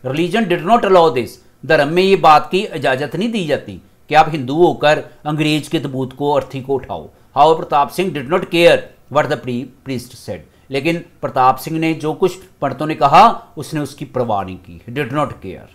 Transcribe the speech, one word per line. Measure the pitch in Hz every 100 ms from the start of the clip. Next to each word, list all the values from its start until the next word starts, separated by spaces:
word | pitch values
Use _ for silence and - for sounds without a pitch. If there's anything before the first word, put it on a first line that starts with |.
Religion | 127 143 175 214 202
did | 170 160
not | 233 208
allow | 185 165 131
this, | 110 - _ _ 135
धर्म | 156 143
में | 175
ये | 190 190 160
बात | 151 -
की | 185 214 160
इजाजत | 135 127 143 160
नहीं | 233
दी | 220 160
जाती | 123 - 92 _ _ _
कि | 151
आप | 156
हिंदू | 151 127 151
होकर | 175 - 147 151 - - 147
अंग्रेज | 151 151 151 143
के | 160
तबूत | 151 131 131
को, | - 143
अर्थी | 143 135 139
को | 123 135
उठाओ। | - 90 76 _ _ 131
How | 151 160
प्रताप | 165 147 143
सिंह | - 190
did | 147 127
not | 180 -
care | 170 170 139 - _ _
what | 135 147
the | 117
pri-, | 123 120 139 _ 135
priest | 127 - -
said, | - 90 - _ _
लेकिन | 135 151 170 - _
प्रताप | 139 131 127 127
सिंह | - 160
ने | 160
जो | 156 151
कुछ | 147 185 - - _
पंडितों | 143 131 151
ने | 156
कहा | 139 160 220 - - -
उसने | 135 156
उसकी | 139 - 131
परवाह | 127 117 101
नहीं | 95 90
की। | - 87 -
Did | 120 131
not | 143 135 -
care | 95 78 -